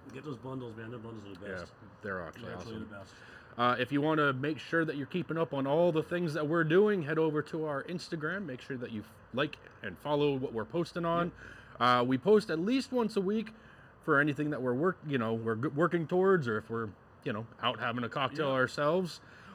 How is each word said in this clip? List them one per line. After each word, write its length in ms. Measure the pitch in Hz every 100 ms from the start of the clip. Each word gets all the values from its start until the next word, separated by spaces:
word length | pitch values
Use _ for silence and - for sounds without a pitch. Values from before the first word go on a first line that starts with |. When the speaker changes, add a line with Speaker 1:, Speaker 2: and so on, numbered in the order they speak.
| -
Speaker 1:
Get 100 | 127
those 140 | 151 117
bundles, 380 | 131 131 120 110
man. 140 | 113
Their 80 | 123
bundles 380 | 113 113 98 90
are 40 |
the 60 | 98
Speaker 2:
Yeah, 60 | 92
Speaker 1:
best. 120 | 85 - 101 -
Speaker 2:
they're 200 | 104 92 80
actually 200 | - -
Speaker 1:
They're 80 |
actually 200 | 92 95 110
Speaker 2:
awesome. 120 | 98
Speaker 1:
the 60 | 101
best. 160 | 95 - - - - -
Speaker 2:
Uh, 180 | 120 120
if 140 | 123
you 80 | 139
wanna 320 | 151 156 143
make 260 | 131 143 151
sure 260 | - 165 156
that 100 | 143
you're 100 | 131
keeping 300 | 185 - 160
up 160 | 160
on 140 | 139 135
all 260 | 156 175
the 100 | 160
things 300 | 151 175 170
that 140 | 156 147
we're 160 | 165
doing, 380 | 156 175 208 202
head 160 | 143 160
over 240 | 160 151
to 240 | - 160 156
our 160 | 139
Instagram. 640 | - 180 - 165 151 190 170
Make 160 | 127
sure 160 | - 131
that 120 | 120
you 120 | 110
f-, 100 | - - -
like 240 | 117 147 - - -
and 140 | 104 85
follow 360 | 147 147 147
what 180 | 135 131
we're 100 | 113
posting 400 | 107 170 165 175
on. 220 | 170 170 175
Speaker 1:
Yep. 60 | - - - - -
Speaker 2:
Uh, 240 | 123 123
we 120 | 123 131
post 340 | 190 214 196
at 80 | 160
least 320 | 190 262 -
once 240 | 247 220 202
a 40 |
week 320 | 185 220 214 - - - - -
for 140 | - 139
anything 300 | 151 143 147
that 120 | 135
we're 100 | 127
work-, 240 | 123 185 - 151
you 120 | 135
know, 160 | 113
we're 220 | 113 113 110
g-, 120 | 143
working 380 | 143 170 175 151
towards, 420 | 180 190 185 120
or 80 | 107
if 140 | -
we're, 180 | 113 110 - - -
you 80 | 139
know, 120 | 107 113 -
out 160 | 120 113
having 240 | 120 120
a 40 | 113
cocktail 400 | 151 127 143 143
Speaker 1:
Yeah. 60 |
Speaker 2:
ourselves. 640 | 131 127 - 147 180 175 - - - -